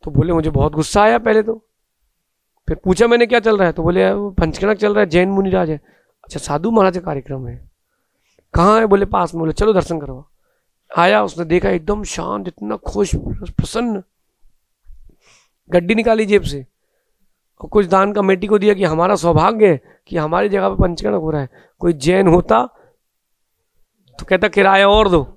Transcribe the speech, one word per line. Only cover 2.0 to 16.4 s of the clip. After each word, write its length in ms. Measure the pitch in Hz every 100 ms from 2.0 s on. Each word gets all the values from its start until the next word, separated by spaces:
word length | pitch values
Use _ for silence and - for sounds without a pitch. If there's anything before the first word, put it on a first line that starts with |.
| _ _ _ _ _ _ -
फिर 80 | 160
पूछा 300 | - 185 233
मैंने, 200 | 233 233
"क्या 140 | 240
चल 180 | 220 214
रहा 80 | 180
है?" 60 |
तो 100 | 160
बोले, 300 | 160 180 190
"वो 180 | 202 202
पंचकर्णक 460 | 190 160 - 196 214
चल 180 | 208
रहा 60 | 208
है, 100 | 202
जैन 180 | 165 190
मुनिराज 420 | 196 196 185 170
है।" 100 | 151 _ _ _ _
"अच्छा, 160 | - 156
साधु 300 | - 147 185
महाराज 240 | 226 190
का 60 | 180
कार्यक्रम 460 | 170 143 127 135 123
है, 220 | 123 - _ _ _ _ _ _ _ _
कहाँ 240 | - 180 220
है?" 60 | 226
बोले, 180 | 196 196
"पास 280 | 196 175
में।" 40 | 165
बोले, 140 | 160
"चलो 200 | 151 208
दर्शन 280 | 196 - 165
करवा।" 240 | 143 131 151 _ _ _ _ _ _ -
आया, 240 | 175 214
उसने 220 | 202 160
देखा 240 | 170 175 196
एकदम 360 | 180 156 208
शांत, 440 | 208 - 170 202 185
इतना 280 | - 208 214
खुश, 380 | - 202 202 -
प्रसन्न। 880 | - - 190 - - 220 240 208 - _ _ _ - _ _ _ _ - - _ _ _ _ _ _
गड्डी 240 | 175 175
निकाली 320 | 220 233 220 214
जेब 160 | 208